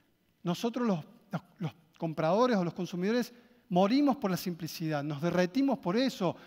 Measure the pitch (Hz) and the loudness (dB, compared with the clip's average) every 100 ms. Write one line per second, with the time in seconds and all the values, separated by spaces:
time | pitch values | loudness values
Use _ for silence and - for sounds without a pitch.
0 | _ _ _ _ 170 175 233 240 240 170 | _ _ _ _ -4 -2 -2 -2 0 0
1 | - - - - - - 160 - _ - | -4 -18 -10 -10 -10 -8 -8 -8 _ -8
2 | 165 156 156 202 254 208 170 - 175 175 | -6 0 2 4 2 2 0 -4 -6 -2
3 | 190 240 - - - _ - 180 196 269 | 0 0 -2 -10 -20 _ -2 4 4 4
4 | 285 - 196 170 185 165 160 - 156 147 | 2 2 0 -2 -4 -6 -8 -6 -4 -4
5 | 147 143 170 175 180 262 277 226 175 220 | -4 -2 0 2 2 2 0 0 0 0
6 | 262 - 170 - | 0 0 -2 -2